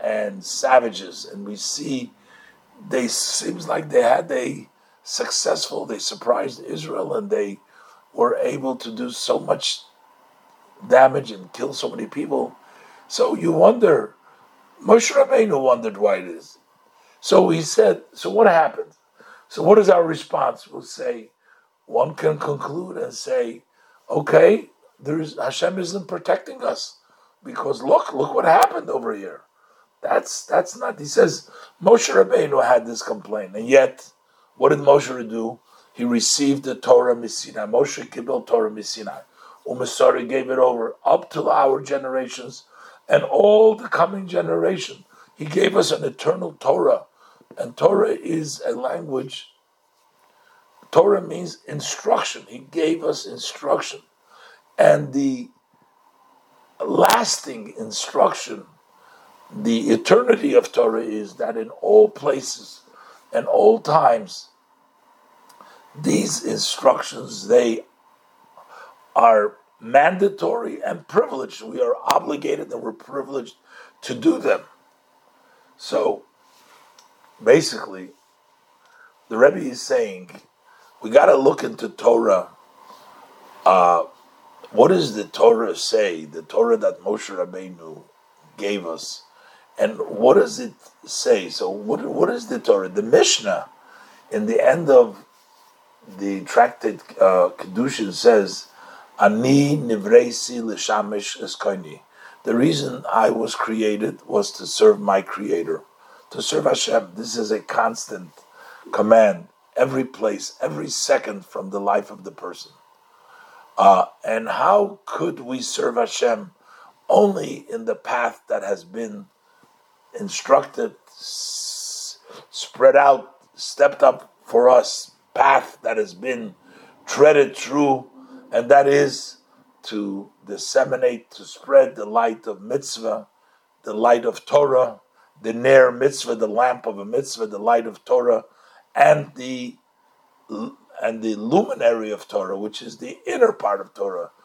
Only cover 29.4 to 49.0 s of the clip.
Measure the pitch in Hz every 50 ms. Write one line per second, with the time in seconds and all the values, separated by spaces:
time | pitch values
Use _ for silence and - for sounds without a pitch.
29.4 | _ _ _ _ _ _ _ _ _ _ _ _ - - - - - - - -
30.4 | - - - 165 180 - - 226 254 247 226 - 147 143 - 151 - 165 143 -
31.4 | - - - - - - _ - 170 185 233 233 - - - 196 190 185 - -
32.4 | 160 147 139 127 120 117 127 117 113 117 117 110 - - 117 107 92 - 104 107
33.4 | 101 92 95 107 113 120 135 135 131 123 - - - - _ _ _ _ _ _
34.4 | _ _ _ - 127 - 151 143 143 139 139 143 139 135 131 127 120 110 110 113
35.4 | 113 113 - - _ _ _ _ _ _ _ - 120 120 120 117 107 - - -
36.4 | 143 139 139 139 139 135 127 - - 127 127 120 123 123 120 117 117 110 - -
37.4 | - - - 110 107 104 110 120 143 143 - - 240 - - - 117 127 131 123
38.4 | 113 - 120 117 110 107 107 107 104 - - 113 107 101 - - - _ _ _
39.4 | - - - _ - - - 127 127 - - - 131 131 131 127 120 117 131 135
40.4 | 127 127 131 131 127 123 123 117 113 120 - _ - - - - - - - 156
41.4 | - - 151 - - 135 135 135 139 135 143 139 135 131 131 131 - - - -
42.4 | 123 120 - - - _ _ - - - - _ _ - - 147 147 - 180 -
43.4 | 202 208 208 214 220 220 220 214 - - - - 170 180 196 196 190 180 175 180
44.4 | 170 165 165 170 165 170 190 175 - - - - - _ _ _ - _ _ -
45.4 | 160 151 147 185 - - - 208 - - 156 - 151 139 120 - - 147 135 -
46.4 | 92 85 - - - 131 143 180 170 139 120 - - - _ _ _ _ _ _
47.4 | _ - - - - 120 120 - 147 170 202 202 214 - - - - - 165 165
48.4 | 156 147 - - - - - 233 254 - - 175